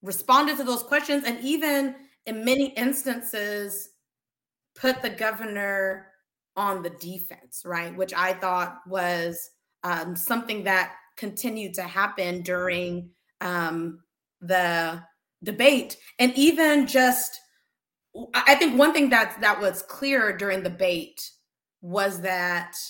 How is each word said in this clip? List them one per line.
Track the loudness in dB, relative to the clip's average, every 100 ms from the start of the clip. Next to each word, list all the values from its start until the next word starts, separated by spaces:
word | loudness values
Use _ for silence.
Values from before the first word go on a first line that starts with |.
responded | -6 -8 4 6 6 0
to |
those | -2 -2
questions, | 2 0 2 0 0
and | -4
even | -2 0 2 2 0 -6 -18 _ -10
in | -4 0
many | 2 2
instances | 0 -2 -2 -4 -6 -6 -6 -4 -4 -6 -10 -12 _ _ _ _ _ _ _ _ -4
put | -2 -2
the | -4
governor | -4 -4 -4 -8 -6 -4 -2 -2 -4 -12 _ _ _ _ -4
on | -2 -2
the | -6
defense, | -10 -12 -12 -12 -16 _ -14 -8
right? | -6 -6 -4
Which | -4
I | 0 -2
thought | 0 -2 -2 -2 -8 -8
was, | -4 -2 -2 -4 -6 -12 _ _ _
um, | -4 -4 -4 -6
something | -2 -4 -4 -6 0
that | 2 0 -6 _ -12
continued | -10 -6 -6 -6 -8 -8
to |
happen | -6 -2 -2 -2 -4 -4
during, | -4 -2 -2 -2 -4 -6 -10 _ _ _
um, | -4 -2 -2 -2 -6 -8 _ _ _ _
the | 0 2 4 2 -2 -6 -12 _ _ _
debate. | -8 4 6 6 -2 -12 -20 _
And | 2 6
even | 4 6 4 4 4
just, | 4 4 4 -2 -8 _ _ _ _ _ _ _ -14 -4
I, | 2 6
I | 8
think | 6 6
one | 6
thing | 6 4
that, | 4 2 0
that | 0 2
was | -2 -4
clear | -12 -6 0 2 2 -2
during | -2 -2
the | -4
debate | -2 -2 -2 -4 -14 -16 _ _ _ _ _
was | -6 -2 -2 -2
that | -4 -2 -2 -2 -6 -12 -14